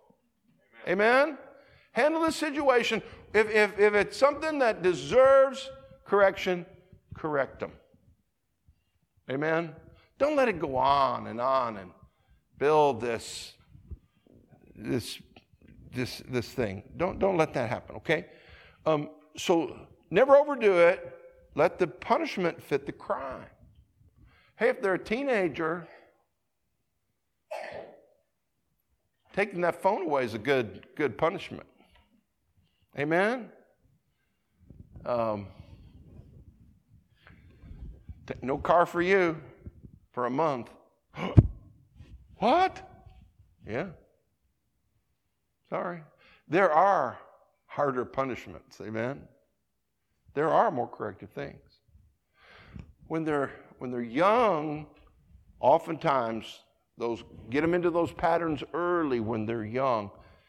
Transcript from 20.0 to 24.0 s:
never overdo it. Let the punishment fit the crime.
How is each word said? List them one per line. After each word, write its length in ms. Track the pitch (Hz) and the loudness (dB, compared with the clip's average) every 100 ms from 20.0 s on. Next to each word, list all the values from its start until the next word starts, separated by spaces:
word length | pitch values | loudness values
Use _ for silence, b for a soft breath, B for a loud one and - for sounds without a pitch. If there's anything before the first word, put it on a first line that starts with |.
| _ | _
never 240 | 180 262 277 | 4 8 8
overdo 420 | 294 262 214 175 | 6 2 4 6
it. 400 | 170 190 - - - - - 139 | 6 4 -4 -18 -20 -20 -6 0
Let 240 | 175 - | 2 2
the 80 | 170 | -4
punishment 760 | - - 277 311 - 170 - | -4 0 0 0 -2 -4 -4
fit 240 | - 139 - | -4 -4 -4
the 60 | |
crime. 540 | - - 202 - 113 - - - _ _ _ | -10 -6 -6 -8 -12 -16 -20 -20 _ _ _